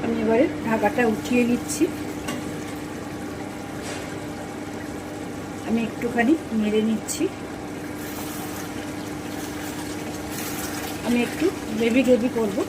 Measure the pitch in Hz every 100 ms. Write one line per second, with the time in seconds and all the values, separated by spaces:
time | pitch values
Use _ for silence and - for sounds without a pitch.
0 | 226 226 220 226 320 - 233 220 208 220
1 | 233 214 - 247 233 240 - - 339 -
2 | - - - - - - - - - -
3 | - - - - - - - - - -
4 | - - - - - - - - - -
5 | - - - - - - - 226 220 -
6 | 233 240 233 320 - 226 214 214 220 220
7 | - - 339 - - - - - - -
8 | - - - - - - - - - -
9 | - - - - - - - - - -
10 | - - - - - - - - - -
11 | 220 240 233 - 339 392 - 220 233 240
12 | 247 247 247 233 220 196